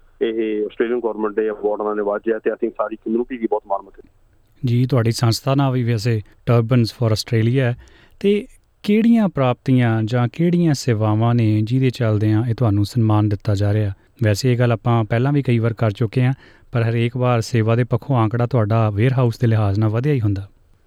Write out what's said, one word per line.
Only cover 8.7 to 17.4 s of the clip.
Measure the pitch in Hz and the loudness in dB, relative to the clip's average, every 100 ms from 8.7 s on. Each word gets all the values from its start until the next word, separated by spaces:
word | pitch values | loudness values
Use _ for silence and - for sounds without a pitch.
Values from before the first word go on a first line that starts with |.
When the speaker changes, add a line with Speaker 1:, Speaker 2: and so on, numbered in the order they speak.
| _ | _
Speaker 2:
ਕਿਹੜੀਆਂ | - 208 226 233 202 | 0 2 4 4 2
ਪ੍ਰਾਪਤੀਆਂ | 143 127 123 - 127 120 113 | 2 0 0 2 2 2 0
ਜਾਂ | 107 123 120 | 0 0 0
ਕਿਹੜੀਆਂ | - 175 175 165 | 0 0 2 2
ਸੇਵਾਵਾਂ | 135 - 107 107 107 117 | 0 0 0 2 2 2
ਨੇ | 120 107 107 | 2 2 2
ਜਿਹਦੇ | 110 131 131 | 0 0 0
ਚੱਲਦਿਆਂ | - 113 104 107 110 | 0 0 2 2 2
ਇਹ | 123 | 0
ਤੁਹਾਨੂੰ | 110 117 101 | 0 0 2
ਸਨਮਾਨ | 101 120 110 107 107 | 0 0 2 2 2
ਦਿੱਤਾ | 101 - | -2 -2
ਜਾ | 98 101 | 0 0
ਰਿਹਾ? | 107 101 - _ - | 0 -2 -6 _ -4
ਵੈਸੇ | 107 101 131 | -2 0 0
ਇਹ | 120 | 0
ਗੱਲ | 123 | 0
ਆਪਾਂ | 113 123 117 | 0 0 0
ਪਹਿਲਾਂ | 110 117 135 | 0 0 0
ਵੀ | 147 | 0
ਕਈ | 131 120 | 0 0
ਵਾਰ | 113 | 0
ਕਰ | 110 113 | 0 -2
ਚੁੱਕੇ | 101 113 127 | 0 -2 0
ਹਾਂ, | 123 135 - - - | 0 -2 -8 -20 -6
ਪਰ | 120 | -2
ਹਰੇਕ | 113 117 117 123 | 0 0 -2 0
ਵਾਰ | 123 117 | 0 0